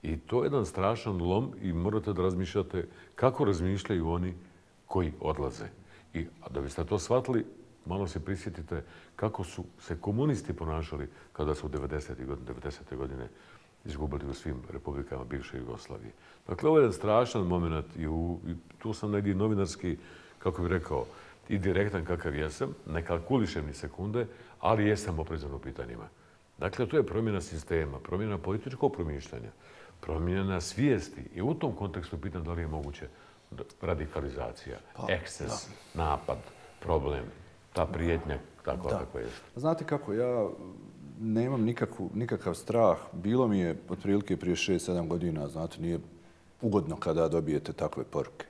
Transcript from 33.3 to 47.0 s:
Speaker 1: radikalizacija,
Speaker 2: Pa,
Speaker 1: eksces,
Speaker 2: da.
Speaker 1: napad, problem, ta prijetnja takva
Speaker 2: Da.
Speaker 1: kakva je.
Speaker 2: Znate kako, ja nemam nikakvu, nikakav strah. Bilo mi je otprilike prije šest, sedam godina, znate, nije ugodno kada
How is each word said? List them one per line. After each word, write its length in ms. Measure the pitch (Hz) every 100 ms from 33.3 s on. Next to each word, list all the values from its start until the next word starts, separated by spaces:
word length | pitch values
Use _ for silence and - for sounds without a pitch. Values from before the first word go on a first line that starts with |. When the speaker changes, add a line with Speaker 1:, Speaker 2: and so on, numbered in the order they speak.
| - - - - -
Speaker 1:
radikalizacija, 960 | 85 87 76 78 71 69 62 - - 64 - -
Speaker 2:
Pa, 100 | -
Speaker 1:
eksces, 580 | 92 85 - - - - - -
Speaker 2:
da. 100 | -
Speaker 1:
napad, 340 | 80 69 - 65 - - - -
problem, 440 | - 80 69 71 62 - - - -
ta 120 | - 80
prijetnja 540 | 78 85 82 76 69 - - -
takva 260 | 67 -
Speaker 2:
Da. 80 | -
Speaker 1:
kakva 200 | - 62
je. 80 | 58 - - -
Speaker 2:
Znate 280 | 147 160
kako, 300 | 151 143 -
ja 340 | 104 123 120 101 - 90 - - - - -
nemam 440 | 110 110 123 135
nikakvu, 460 | 110 120 107 - 92
nikakav 400 | 98 117 104 -
strah. 440 | 85 - 113 110 80 -
Bilo 340 | - 95 120 127
mi 120 | 101
je 180 | 87 80 -
otprilike 480 | 87 101 101 101 87
prije 180 | 87 87
šest, 300 | - 90 -
sedam 240 | 90 82
godina, 380 | 87 85 78 71
znate, 340 | 78 82 -
nije 180 | 82 85 - - - - - -
ugodno 340 | 117 101 76
kada 320 | 80